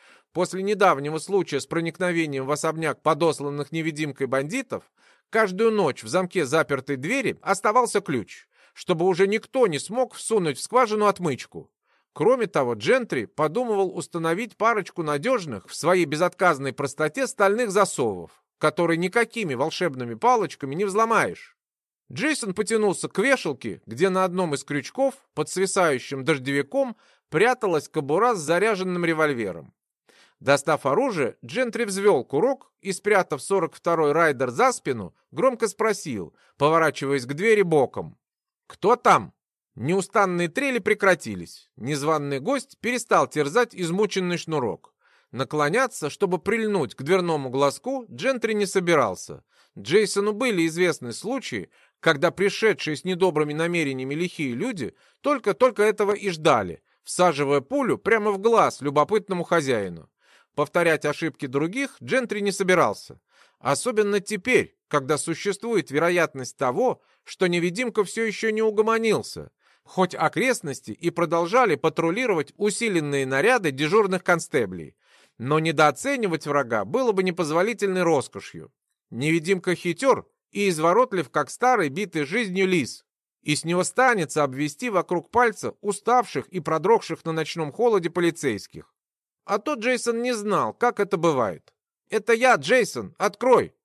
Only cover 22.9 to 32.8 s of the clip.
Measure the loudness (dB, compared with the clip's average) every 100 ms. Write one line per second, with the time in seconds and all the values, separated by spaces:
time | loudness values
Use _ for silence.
22.9 | -2 -4 -2 2 2 0 -6 -8 -12 -12
23.9 | 0 0 2 0 0 -2 -4 -4 -6 -6
24.9 | -2 -2 -2 _ -8 -6 -2 -2 2 2
25.9 | 0 -4 -4 -2 -2 0 -2 -2 -2 -2
26.9 | -6 _ _ _ 2 2 2 0 -2 -2
27.9 | -6 0 2 2 0 0 2 2 0 -2
28.9 | -2 0 0 0 0 -4 -8 -14 _ _
29.9 | _ _ _ _ _ 0 2 2 0 0
30.9 | 0 0 0 -4 -4 -8 -4 -2 -2 -4
31.9 | 0 4 4 2 0 0 0 _ _